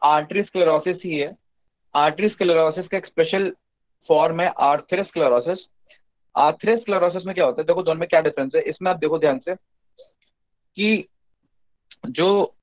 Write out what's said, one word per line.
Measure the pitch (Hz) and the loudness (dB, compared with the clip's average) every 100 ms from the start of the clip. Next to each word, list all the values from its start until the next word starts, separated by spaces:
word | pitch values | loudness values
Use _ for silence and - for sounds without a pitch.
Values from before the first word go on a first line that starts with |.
आर्टेरियोस्क्लेरोसिस | 147 151 151 190 202 185 165 156 180 180 | 2 2 0 -4 -4 0 2 2 0 -6
ही | 185 151 | -6 -6
है। | 147 196 _ _ _ _ _ | -6 -10 _ _ _ _ _
आर्टेरियोस्क्लेरोसिस | 147 151 156 214 - 185 165 160 160 180 | 0 2 2 -2 0 2 4 2 0 -6
का | 196 | -8
एक | - | -6
special | - 160 196 196 - _ _ _ _ - | -2 0 0 -2 -6 _ _ _ _ 0
form | 151 165 165 | 2 2 0
है | 175 - | -4 0
आर्थरोस्क्लेरोसिस। | 139 147 - 180 196 170 143 123 127 190 - _ _ _ _ _ _ - | 0 0 -2 -6 -4 0 2 2 0 -8 -10 _ _ _ _ _ _ 2
आर्थरोस्क्लेरोसिस | 185 - 208 226 226 190 175 180 180 | 2 2 0 -2 0 0 0 -2 -6
में | |
क्या | 180 | 0
होता | 143 123 | 0 0
है, | 156 | 0
देखो | 175 | 0
दोनों | 170 160 | 0 -4
में | 170 | 0
क्या | 160 | 2
difference | 156 139 135 | 2 -2 -2
है, | 160 | -2
इसमें | - - 185 | -4 -4 -4
आप | 175 | -2
देखो | 151 160 | -2 0
ध्यान | 151 131 | 0 0
से | - 185 _ _ _ _ - _ _ _ _ _ _ - | -4 -10 _ _ _ _ -20 _ _ _ _ _ _ -4
कि | 208 214 - _ _ _ _ _ _ _ _ - - | 0 0 -4 _ _ _ _ _ _ _ _ -16 -10
जो | 131 180 202 - _ | -2 0 2 -2 _